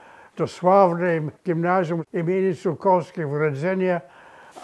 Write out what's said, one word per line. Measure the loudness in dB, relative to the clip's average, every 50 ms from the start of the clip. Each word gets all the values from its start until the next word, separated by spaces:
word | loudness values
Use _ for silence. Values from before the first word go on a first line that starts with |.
| -20 -20 -20 -20 -20 -18 _
do | -6 -6
sławnej | -6 -6 -2 2 4 6 6 6 4 2 0 0 0 0 -2 -2 -6 -10 _ _
gimnazjum | -4 -2 0 0 0 0 0 0 0 -2 -4 -6 -6
imienia | -6 -4 -2 0 0 0 0 0 -2
Cukowskiej | -2 -4 -6 -4 0 2 2 2 2 0 -4 -8 -8 -6
w | -4 -2
Rydzynie, | -2 -2 -2 -2 -2 -4 -4 -2 -2 0 0 -2 -2 -6 -10 -20 -20 -20 -20 -20 -20 -20 -20 -20 -14